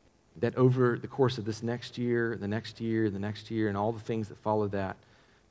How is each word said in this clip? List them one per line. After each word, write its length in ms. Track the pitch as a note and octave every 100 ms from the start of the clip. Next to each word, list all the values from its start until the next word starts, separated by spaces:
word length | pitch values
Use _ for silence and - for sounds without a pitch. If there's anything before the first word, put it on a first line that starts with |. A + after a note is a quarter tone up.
| _ _ _ -
that 140 | A#2 A#2+
over 440 | B2+ B2+ B2 B2
the 80 | A#2+
course 300 | - B2+ B2
of 80 | G#2
this 180 | G#2+
next 340 | A#2 A#2+ - -
year, 400 | A#2+ A#2+ A#2 G#2+
the 80 | G2+
next 320 | G#2+ A2 -
year, 300 | A2+ A2+ A2
the 100 | G2
next 300 | G2+ G#2 -
year, 200 | A2+ G#2+
and 80 | G2+
all 140 | G#2
the 80 | A2+
things 260 | A2 A2+ G#2
that 100 | D2+
follow 300 | G#2+ G#2+ G#2
that, 300 | G2+ F#2+ G2 - - _ _ _